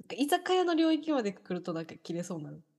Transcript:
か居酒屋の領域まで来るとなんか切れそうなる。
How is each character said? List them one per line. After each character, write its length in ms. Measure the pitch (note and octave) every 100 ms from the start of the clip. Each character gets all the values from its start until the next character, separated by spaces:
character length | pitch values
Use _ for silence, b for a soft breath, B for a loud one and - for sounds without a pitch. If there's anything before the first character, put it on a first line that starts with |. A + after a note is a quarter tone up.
| -
か 80 | -
居 120 | C#4+
酒 260 | F4+ F4+ F#4
屋 80 |
の 100 | F4
領 180 | E4 D#4+
域 200 | D#4+ D#4
ま 100 | C#4+
で 120 | G#3
来 200 | F#3+ -
る 80 | F3+
と 120 | F3
な 80 | E3
ん 40 | E3
か 100 | -
切 180 | -
れ 100 | E3+
そ 140 | F3 E3+
う 40 |
な 80 | D3
る。 120 | D#3 -